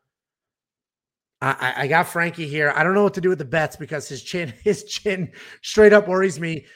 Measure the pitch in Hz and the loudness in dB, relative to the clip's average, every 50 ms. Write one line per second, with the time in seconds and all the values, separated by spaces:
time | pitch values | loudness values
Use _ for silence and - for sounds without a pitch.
0 | _ _ _ _ _ _ _ _ _ _ _ _ _ _ _ _ _ _ _ _ | _ _ _ _ _ _ _ _ _ _ _ _ _ _ _ _ _ _ _ _
1 | _ _ _ _ _ _ _ _ 131 135 135 - 131 127 123 123 139 135 160 165 | _ _ _ _ _ _ _ _ -2 -2 -2 0 -2 -4 -2 -2 -2 2 2 2
2 | 175 - - 170 170 175 165 170 160 143 143 156 151 147 135 147 156 175 190 202 | 2 0 -2 -4 -4 -4 -4 -6 -8 -6 -2 0 0 0 2 2 2 2 4 4
3 | 202 196 196 190 170 185 185 151 147 120 147 160 156 147 - - 156 - 156 143 | 2 2 0 0 0 0 0 -2 -4 -4 -2 -2 -2 -2 -6 -12 -12 -10 -10 -10
4 | - - 143 120 - - - 180 170 127 110 - - 208 196 - - - - - | -8 -10 -12 -14 -10 -8 -6 -6 -6 -8 -10 -4 -2 -2 -2 -2 -6 -10 -12 -8
5 | - 208 190 185 175 117 - - - - - - - - - 214 214 208 208 208 | -6 -4 -4 -4 -6 -8 -10 -16 -20 -20 -20 -16 -14 -2 4 6 8 8 8 6
6 | 202 180 185 185 190 190 147 147 170 165 165 147 - - - | 6 2 0 0 0 0 -2 -4 -6 -6 -6 -8 -12 -16 -20